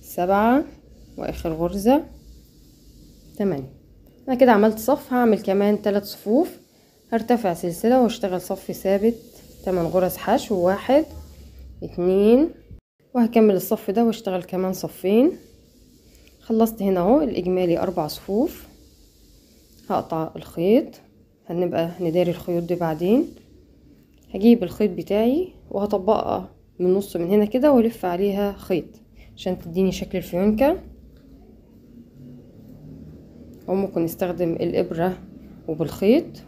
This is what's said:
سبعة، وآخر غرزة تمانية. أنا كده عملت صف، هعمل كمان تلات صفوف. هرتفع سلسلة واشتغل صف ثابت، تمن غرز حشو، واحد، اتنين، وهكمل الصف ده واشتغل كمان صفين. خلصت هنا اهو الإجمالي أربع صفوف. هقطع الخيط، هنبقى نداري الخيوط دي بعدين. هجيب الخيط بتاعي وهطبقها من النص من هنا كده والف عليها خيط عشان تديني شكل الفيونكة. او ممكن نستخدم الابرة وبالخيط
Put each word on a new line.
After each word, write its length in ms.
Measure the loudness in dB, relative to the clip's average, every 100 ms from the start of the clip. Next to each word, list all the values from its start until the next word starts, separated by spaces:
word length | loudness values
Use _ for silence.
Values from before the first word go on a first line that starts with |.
سبعة، 640 | -14 -6 0 2 4 2 0 -12 -20 -20 -20 -12
وآخر 340 | -10 -8 -6
غرزة 520 | -4 -4 -2 2 2 0 -18 -20 -20 _ _ -20 _ -20 -20 -20 -20 -20 -4
تمانية. 360 | -2 -2 -8 -18 _ -20 -20 _ -6
أنا 80 | 4
كده 160 | 6
عملت 260 | 8 6 2
صف، 340 | 0 -2 0
هعمل 300 | 0 2 2
كمان 400 | 0 0 2 2
تلات 220 | 0 -2
صفوف. 560 | -4 -12 0 0 0 -6 _ _ _ _ _
هرتفع 420 | -4 0 0 0
سلسلة 480 | -4 -6 -2 2 4
واشتغل 380 | 2 0 -4 -6
صف 320 | -6 -10 -8
ثابت، 420 | -6 0 2 0 -2 -12 -20 -20 -12
تمن 180 | -4 -2
غرز 340 | 0 0 0 -2
حشو، 380 | -2 -2 0
واحد، 500 | 0 0 0 2 2 2 -10 -20 -20 -20 -20 -20 -16
اتنين، 680 | -14 -2 0 4 6 6 4 -2 -20 -20 _ _ _
وهكمل 400 | 0 2 4 4
الصف 360 | 4 0 -6 -2
ده 140 | 0
واشتغل 380 | 0 0 -4 -6
كمان 300 | -6 -4 -4
صفين. 600 | -4 -8 -6 0 4 2 0 -14 -20 _ _ _ _ _ -20 -20 _
خلصت 420 | -4 0 2 0
هنا 180 | -2 0
اهو 200 | 4 4
الإجمالي 580 | 2 -2 -2 0 0 0
أربع 280 | -2 -4 -6
صفوف. 600 | -8 -6 -2 -2 -4 -20 -20 -20 _ _ _ _ _ _ _ _ _ -6
هقطع 420 | -6 -4 -6 -6 -10
الخيط، 640 | -16 -4 2 2 2 -12 _ _ _ _ _
هنبقى 440 | -4 -4 -2 -4 -4
نداري 300 | -2 0 0
الخيوط 320 | -2 -4 -6
دي 120 | -4
بعدين. 600 | -4 -2 -2 2 2 0 -8 -20 -20 _ _ _ -20 _ _ _
هجيب 280 | 2 4 4
الخيط 280 | 2 -2 -4
بتاعي 600 | -2 -4 0 0 0 -4 -10 -10
وهطبقها 800 | -6 -2 -2 0 0 0 -4 -6 _ _ _
من 80 | 0
النص 300 | 0 -2 -6
من 120 | 0
هنا 160 | 2
كده 280 | 2 2 4
والف 320 | 4 2 -2
عليها 480 | -6 -2 -2 0 -4
خيط 320 | -6 -4 -4 -4 -18 _ -20 -20 -12
عشان 220 | -8 -8
تديني 340 | -6 -2 -2
شكل 260 | -2 -6 -8
الفيونكة. 640 | -6 -2 0 2 2 0 -8 -20 -20 -20 -20 -20 -20 -20 -20 -20 -20 -20 -20 -20 -20 -20 -20 -20 -20 -20 -20 -20 -20 -20 -20 -20 -20 -18 -4
او 60 |
ممكن 300 | -2 -2 -2
نستخدم 480 | -4 -4 -6 -2 -2
الابرة 680 | -2 -2 0 -2 -2 -4 -4 -12 -20 -20 -18 -10
وبالخيط 560 | -6 -6 -2 4 4 2 -16